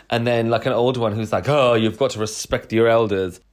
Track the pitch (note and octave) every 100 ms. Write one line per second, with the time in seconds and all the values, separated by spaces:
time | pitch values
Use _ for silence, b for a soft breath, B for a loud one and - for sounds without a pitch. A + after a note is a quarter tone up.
0 | - A#2 A#2+ A#2 A2+ A2+ C3+ A2+ A#2+ B2+
1 | A2+ G#2 A2 G2+ F2+ D3 B2 A#2 A2 G#2+
2 | C3 G#2+ G#2+ - - B2+ - A2 A#2 A2+
3 | A2 G2 F#2 - _